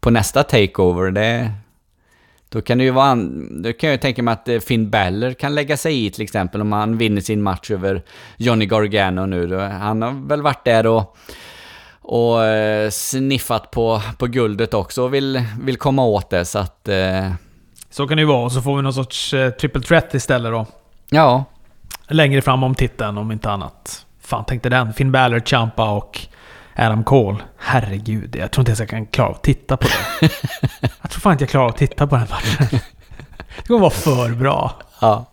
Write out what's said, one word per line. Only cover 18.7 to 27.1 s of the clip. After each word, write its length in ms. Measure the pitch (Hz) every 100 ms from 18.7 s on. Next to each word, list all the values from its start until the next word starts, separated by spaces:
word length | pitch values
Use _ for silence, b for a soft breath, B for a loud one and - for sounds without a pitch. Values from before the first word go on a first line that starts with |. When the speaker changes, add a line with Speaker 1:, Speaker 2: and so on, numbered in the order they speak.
| 139
Speaker 2:
vi 60 |
någon 120 | 135
sorts, 400 | 131 127 - -
eh, 160 | 135 131
triple 320 | 123 151 143
threat 320 | 127 165 -
istället 380 | 135 - 127 117
då. 140 | 113 110 - _ - -
Speaker 1:
Ja. 340 | 147 151 123 139 - - - - - -
Speaker 2:
Längre 340 | 156 147 139
fram 200 | 135 131
om 120 | 131
titeln, 440 | 131 120 - 107 104
om 140 | 107
inte 180 | 110 107
annat. 560 | 101 73 - - - - _
Fan, 240 | - 113
tänkte 240 | 107 127 123
den. 240 | 123 117
Finn 200 | 107 135
Balor, 300 | 131 127 117
Ciampa 460 | 113 131 113 - 110
och 300 | 104 - - - B B B B -
Adam 280 | 113 107
Cole. 320 | 113